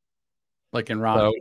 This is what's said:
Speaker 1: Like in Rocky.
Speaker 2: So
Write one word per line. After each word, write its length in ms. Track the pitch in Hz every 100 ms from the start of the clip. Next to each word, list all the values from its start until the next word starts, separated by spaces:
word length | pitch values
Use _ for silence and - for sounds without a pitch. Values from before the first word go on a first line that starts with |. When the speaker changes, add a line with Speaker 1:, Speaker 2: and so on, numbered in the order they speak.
| _ _ _ _ _ _ _
Speaker 1:
Like 160 | 120 107
in 120 | 110
Rocky. 180 | 113 110
Speaker 2:
So 140 | 107 110